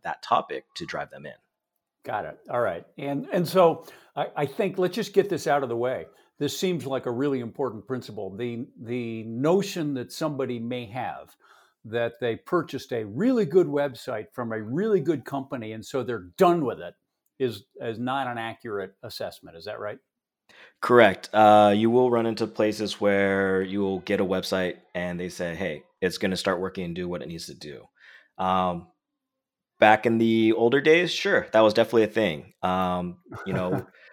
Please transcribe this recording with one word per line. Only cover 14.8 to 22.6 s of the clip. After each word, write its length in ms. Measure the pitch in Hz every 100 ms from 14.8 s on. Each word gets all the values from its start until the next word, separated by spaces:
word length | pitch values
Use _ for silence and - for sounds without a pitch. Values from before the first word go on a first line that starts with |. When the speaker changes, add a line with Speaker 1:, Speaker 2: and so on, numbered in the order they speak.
| 220 196
Speaker 2:
good 260 | 147 151 -
company 460 | 139 131 131 110
and 140 | 110 104
so 180 | 135
they're 260 | 120 113 90 -
done 260 | 180 175
with 160 | 131 101
it 140 | 87 - _ _ _ -
is, 240 | 131 101 - -
is 160 | 120 113
not 300 | 123 135 127
an 100 | 117
accurate 560 | 113 113 120 101 95 -
assessment. 540 | 117 - 98 - 82 82
Is 80 | 95
that 140 | 113
right? 200 | 104 123 _ _ _ _ _ - - _
Speaker 1:
Correct. 500 | - 120 107 92 -
Uh, 400 | 107 107 107 104 101
you 140 | 113
will 220 | 120 127
run 140 | 117 117
into 220 | 110 113
places 540 | -